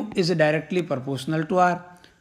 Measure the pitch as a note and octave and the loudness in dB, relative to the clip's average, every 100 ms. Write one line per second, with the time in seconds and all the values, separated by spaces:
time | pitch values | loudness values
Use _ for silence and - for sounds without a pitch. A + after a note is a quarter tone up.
0 | G#3+ - E3+ E3 D3+ D3+ D3+ F3+ E3 C3 | 0 -2 0 2 2 2 -2 -4 -2 -4
1 | C3 C3 C3+ D#3+ D#3 F3+ F3+ F3 - - | -4 -6 -2 -4 0 2 2 2 -8 -20
2 | - _ | -20 _